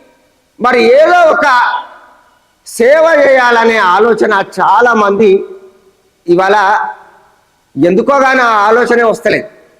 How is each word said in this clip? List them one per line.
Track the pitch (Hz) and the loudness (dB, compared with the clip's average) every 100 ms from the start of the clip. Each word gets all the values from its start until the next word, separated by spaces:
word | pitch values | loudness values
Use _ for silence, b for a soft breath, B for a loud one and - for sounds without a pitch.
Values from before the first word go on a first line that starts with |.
| _ _ _ _ _ - | _ _ _ _ _ -6
మరి | 247 254 226 269 | -2 0 2 4
ఏదో | 320 349 320 | 4 2 2
ఒక | - 285 247 - - - - - _ _ _ _ _ - | 0 0 0 -2 -6 -12 -20 -20 _ _ _ _ _ -12
సేవ | - 233 311 320 302 | -2 2 2 2 2
చేయాలనే | 277 262 240 233 226 226 190 | 2 2 2 0 0 0 0
ఆలోచన | 185 233 220 226 202 190 - | 0 0 0 -2 -2 -4 -4
చాలామంది | 165 202 240 226 202 202 214 190 - - - _ _ _ _ _ 170 | 0 2 2 0 0 0 0 0 -4 -18 -20 _ _ _ _ _ -2
ఇవాళ | 175 190 208 196 202 - - - _ _ _ _ _ _ 135 170 | 0 0 0 0 -2 -6 -12 -20 _ _ _ _ _ _ -2 0
ఎందుకో | 196 226 277 262 | 0 0 0 0
కానీ | 262 240 | 0 0
ఆ | 214 202 | 0 0
ఆలోచనే | 233 220 240 226 | 0 0 0 -2
వస్తలేదు. | 190 214 147 - - _ | -2 -4 -4 -8 -18 _